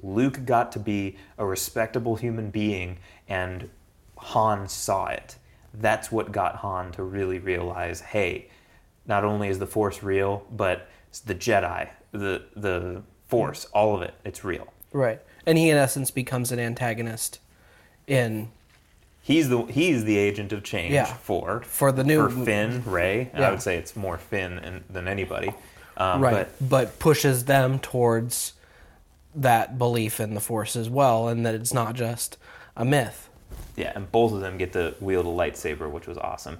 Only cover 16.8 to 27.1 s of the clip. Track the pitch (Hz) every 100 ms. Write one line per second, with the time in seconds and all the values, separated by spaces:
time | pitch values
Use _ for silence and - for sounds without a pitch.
16.8 | 120 110 113 113 - - _ _ _ _
17.8 | _ _ - 135 117 110 113 - _ _
18.8 | _ _ _ _ - 151 143 123 117 139
19.8 | 180 131 107 104 101 101 101 104 - 101
20.8 | 85 143 123 120 - 90 85 110 - -
21.8 | 139 131 135 156 143 123 117 104 110 123
22.8 | 113 90 90 107 123 - 92 98 - 85
23.8 | 82 - 98 82 - 104 90 90 85 92
24.8 | 92 95 90 98 90 - - - - -
25.8 | - - 92 92 131 107 90 - 131 135
26.8 | 123 - 160